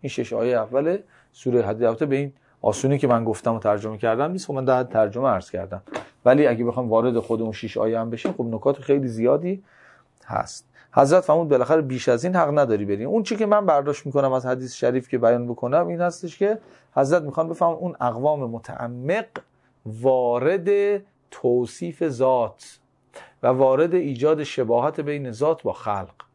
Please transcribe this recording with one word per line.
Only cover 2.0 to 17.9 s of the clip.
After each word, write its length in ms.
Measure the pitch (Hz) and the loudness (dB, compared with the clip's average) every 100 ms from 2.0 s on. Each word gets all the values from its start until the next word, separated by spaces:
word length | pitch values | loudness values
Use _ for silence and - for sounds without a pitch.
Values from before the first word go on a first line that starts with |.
| 151 | -2
به 100 | 135 | -2
این 180 | 143 - _ _ | -4 -10 _ _
آسونی 360 | - 104 135 143 | -2 0 0 2
که 100 | 139 | 2
من 160 | 120 | 2
گفتم 320 | 113 107 - 113 | 2 -2 -2 -2
و 40 | |
ترجمه 380 | 107 104 110 107 | 0 0 -2 -4
کردم 340 | 113 110 147 | -2 0 -2
نیست، 160 | 185 - | -4 -6
خب 60 | |
من 120 | 139 131 | -4 2
در 180 | 127 | 2
ترجمه 440 | 127 113 110 110 92 | 2 2 2 2 0
عرض 240 | 101 92 | 0 -2
کردم، 300 | 90 98 98 - - - _ 120 | -10 -8 -12 -12 -14 -14 _ 4
ولی 220 | 135 147 | 6 6
اگه 180 | 117 120 | 2 -2
بخوام 240 | 120 110 | -2 2
وارد 300 | 113 120 117 | 2 4 0
خود 220 | 110 113 | -2 -2
اون 100 | 113 | -2
شش 260 | 107 113 113 | -6 -8 -2
آیه 220 | 110 113 | -2 -2
هم 100 | 113 | -4
بشیم، 240 | 117 - | -4 -6
خب 100 | 185 | -4
نکات 360 | 120 113 135 143 | -6 -2 0 -2
خیلی 280 | 131 143 135 | 0 0 0
زیادی 560 | 113 120 147 175 196 _ _ - _ _ _ - | 0 2 2 0 -6 _ _ -20 _ _ _ -8
هست. 440 | - - - _ _ _ | -6 -6 -10 _ _ _
حضرت 300 | - 139 175 | 2 4 4
فرمود 260 | 180 151 165 | 4 0 2
بالاخره 320 | 135 123 160 | 0 2 2
بیش 280 | 139 127 120 | 0 -4 0
از 140 | 120 | 0
این 120 | 160 180 | 2 0
حق 240 | 156 147 | 2 2
نداری 260 | 135 107 101 | 2 2 0
بریم. 240 | 101 120 | -4 -2
اون 140 | 214 | -2
چی 120 | 196 214 | -2 -2
که 100 | 214 | 2
من 200 | 208 196 | 2 4
برداشت 400 | 147 143 147 151 | 2 2 -4 -2
می‌کنم 260 | 139 135 | 0 2
از 140 | 131 127 | 0 -2
حدیث 280 | 127 127 | -4 -6
شریف 360 | - 127 127 123 | -2 0 0 -2
که 80 | 127 | 2
بیان 300 | 117 123 120 | 4 4 0
بکنم 400 | 120 123 147 175 | -6 0 0 0
این 140 | 170 | -2
هستش 360 | 175 170 175 - | -4 -4 -12 -2
که 220 | 202 214 - - _ - | -2 -2 -6 -20 _ -2
حضرت 260 | 135 170 | 2 2
می‌خوان 280 | 147 139 165 | 0 -4 -4
بفهمن 240 | 165 170 | 0 -2
اون 220 | 165 180 | 0 -6